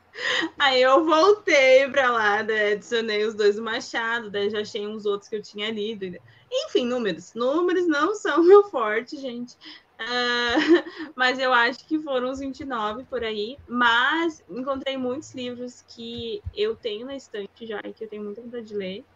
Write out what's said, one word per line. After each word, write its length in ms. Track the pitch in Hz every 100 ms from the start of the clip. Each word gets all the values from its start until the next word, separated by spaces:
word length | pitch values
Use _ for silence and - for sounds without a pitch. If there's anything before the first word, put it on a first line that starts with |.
| _ - - - 330 -
Aí 240 | 285 254
eu 240 | 254 269 320
voltei 840 | 311 381 427 - 302 262 262 277
pra 200 | 262 254
lá, 300 | 233 214 208
daí 320 | 220 220 208
adicionei 500 | 208 - 240 226 208
os 100 | 214
dois 220 | 208 208 208
do 80 |
Machado, 680 | 226 233 - 269 226 233 214
daí 200 | 202 202
já 100 | 214
achei 260 | 208 226 208
uns 200 | 220 208
outros 240 | 202 -
que 80 | 214
eu 40 |
tinha 300 | 208 208 214
lido. 340 | 220 208 220 190 175 - _ _
Enfim, 340 | 508 622 392 247
números. 480 | 247 214 165 -
Números 540 | 226 247 302 349 359 349
não 260 | 285 311
são 300 | 415 392 285
meu 200 | 339 403 403
forte, 460 | 277 220 214 247 294
gente. 400 | 269 240 240 - 311 302 _ -
Ah, 580 | 226 247 240 240 240 247
<laughs> 580 | 302 330 - - 302 277
mas 240 | 254 262
eu 140 | 262
acho 320 | 247 233 254 -
que 140 | 311
foram 300 | 302 254 254
uns 80 | 269
vinte 220 | 277 262
e 40 | 277
nove 380 | 247 214 233
por 200 | 262 247
aí. 340 | 226 214 214 277 -
Mas 760 | 240 240 233 262 311 339 311 -
encontrei 480 | 196 262 269 269 269
muitos 360 | 247 262 311
livros 520 | 269 247 240 247 247 -
que 540 | - 226 240 233 208 -
eu 220 | - 214 220
tenho 300 | 240 208 247
na 100 | 277
estante 500 | - 214 196 _ 226
já 140 | 208 208
e 80 |
que 100 | 202
eu 60 | 220
tenho 140 | 208
muita 180 | 208 208
vontade 240 | 240 240 220
de 100 | 208
ler. 300 | 190 196 285